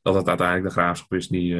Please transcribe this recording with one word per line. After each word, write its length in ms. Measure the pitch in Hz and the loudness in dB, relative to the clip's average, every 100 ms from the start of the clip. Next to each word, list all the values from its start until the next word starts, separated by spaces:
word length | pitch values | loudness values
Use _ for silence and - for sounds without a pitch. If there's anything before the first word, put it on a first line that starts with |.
dat 120 | 95 | 0
het 140 | 95 87 | 2 2
uiteindelijk 380 | 87 90 90 92 | 0 2 0 0
de 120 | - | 0
Graafschap 320 | 87 85 - | 0 -2 -4
is 160 | 92 - | -4 -2
die, 280 | 90 87 | -2 0